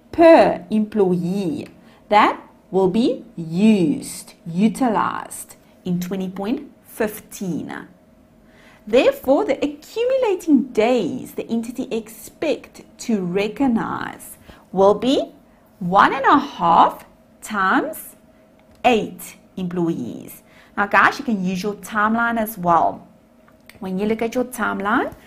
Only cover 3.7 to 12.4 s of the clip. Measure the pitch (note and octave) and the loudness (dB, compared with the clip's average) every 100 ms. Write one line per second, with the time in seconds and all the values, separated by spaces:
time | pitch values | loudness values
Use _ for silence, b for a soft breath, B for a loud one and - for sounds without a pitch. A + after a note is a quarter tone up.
3.7 | G#3+ E3 C3 - - - - - E3 A3 | 4 2 0 -6 -14 -18 -18 -8 0 0
4.7 | F#3 B3+ G3 A2+ - - - - - b | 2 0 0 -2 -4 -10 -16 -18 -20 b
5.7 | b - F3 F3+ F#3+ F#3 F#3+ G3 B3 - | b -6 -4 -4 -6 -8 -8 -6 -6 -8
6.7 | _ - - G#3+ G#3+ - - F#3+ D3+ C#2 | _ -14 -6 -6 -6 -16 -10 -8 -6 -8
7.7 | C#2+ - - _ _ _ _ _ b b | -12 -16 -20 _ _ _ _ _ b b
8.7 | b b A#3 G4+ C#5 - C#4+ G#4+ - D4 | b b 2 2 2 2 2 2 -2 -4
9.7 | D4 - G#4+ B4 C5 A#4+ F4+ - C#4 - | -8 -10 -4 -2 0 0 -2 2 2 2
10.7 | - A3 B3+ E3+ B2+ - - - A#3 A3+ | 0 0 0 -2 -6 -10 -12 -6 -6 -6
11.7 | - B3+ A3+ A3+ - - - | -10 -8 -8 -10 -16 -20 -6